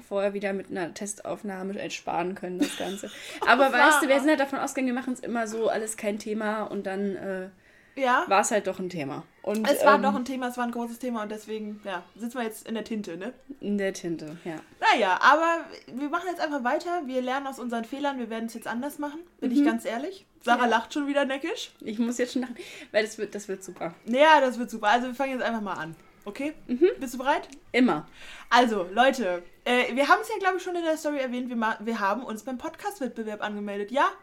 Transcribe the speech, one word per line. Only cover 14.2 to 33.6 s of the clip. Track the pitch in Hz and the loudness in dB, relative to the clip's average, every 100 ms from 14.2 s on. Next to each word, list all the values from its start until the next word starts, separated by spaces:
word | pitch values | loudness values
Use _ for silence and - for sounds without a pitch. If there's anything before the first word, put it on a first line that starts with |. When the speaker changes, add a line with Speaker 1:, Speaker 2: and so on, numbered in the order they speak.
| 156 170 | -8 -12
Speaker 1:
ja. | 185 160 - - | -10 -10 -14 -2
Speaker 2:
Naja, | 440 349 196 180 | 2 4 4 6
aber | 247 294 330 330 294 - - | 6 6 4 0 -4 -16 -12
wir | 240 285 | -6 -4
machen | 339 381 | -4 -4
jetzt | 339 | -4
einfach | 311 294 | -2 -2
weiter, | 240 302 349 349 269 | 0 -2 -2 -4 -2
wir | 254 | -2
lernen | 254 269 269 | -2 -4 -4
aus | 262 | -8
unseren | 247 233 | -4 -4
Fehlern, | 220 269 285 269 | -4 -4 -2 -2
wir | 226 | -4
werden | 226 226 | -4 -6
es | |
jetzt | 233 - | -8 -6
anders | 226 285 285 | -4 -6 -6
machen, | 294 302 349 _ | -8 -8 -16 _
bin | 269 | 0
ich | 240 | 4
Speaker 1:
Mhm. | |
Speaker 2:
ganz | 285 226 | 4 2
ehrlich. | 208 226 311 381 _ _ | -4 -6 -6 -12 _ _
Sarah | - 240 | 2 4
Speaker 1:
Ja. | 240 | 6
Speaker 2:
lacht | 226 226 | 2 2
schon | 311 285 | -4 0
wieder | 285 | 2
neckisch. | 277 269 330 440 - _ | 2 -2 -4 -6 -8 _
Speaker 1:
Ich | - 214 | -8 -2
muss | 233 247 | -2 0
jetzt | 247 | -2
schon | 262 | -2
lachen, | 247 240 - - 294 | -4 -8 -14 -16 -2
weil | 208 | -2
das | 214 - | -2 -4
wird, | 208 | -8
das | 202 202 | -8 -8
wird | 190 | -10
super. | - 180 170 - - | -10 -10 -10 -10 -2
Speaker 2:
Ja, | 247 311 302 | 6 8 8
das | 262 226 | 6 0
wird | 226 | -6
super. | 226 208 | -2 4
Also | 240 254 | 4 2
wir | |
fangen | 240 269 | -2 -2
jetzt | 254 | -2
einfach | 220 226 | -2 -2
mal | 202 | -4
an, | 165 165 160 - _ | -6 -8 -10 -18 _
okay? | - 202 285 311 - | -14 -6 -6 -6 -6
Speaker 1:
Mhm. | 247 349 - | 4 4 2
Speaker 2:
Bist | 254 | -6
du | 247 | -4
bereit? | 262 320 - - - | 0 0 -2 -18 -4
Speaker 1:
Immer. | 240 247 151 - - - - - | 2 4 2 -4 -16 -18 -18 4
Speaker 2:
Also, | 240 247 208 180 | 6 6 2 -2
Leute, | 202 262 254 196 175 175 - | 4 4 4 0 -2 -6 -8
äh, | - 247 247 | 0 2 2
wir | 233 277 | 2 6
haben | 381 | 4
es | 440 | 4
ja, | 427 | 0
glaub | 381 370 | 0 0
ich, | |
schon | 370 349 | -2 -2
in | |
der | 330 311 | 0 0
Story | 302 294 | -2 -2
erwähnt, | 262 247 254 | -2 -4 -4
wir | 240 | -2
ma-, | 220 - | -2 -2
wir | 208 226 | -4 0
haben | 196 208 | 0 0
uns | 269 214 | -4 -8
beim | 262 254 | -6 -6
Podcast-Wettbewerb | 320 - 415 392 254 240 214 208 | -8 -6 -8 -4 -6 -4 -6 -4
angemeldet, | 208 208 | -4 -4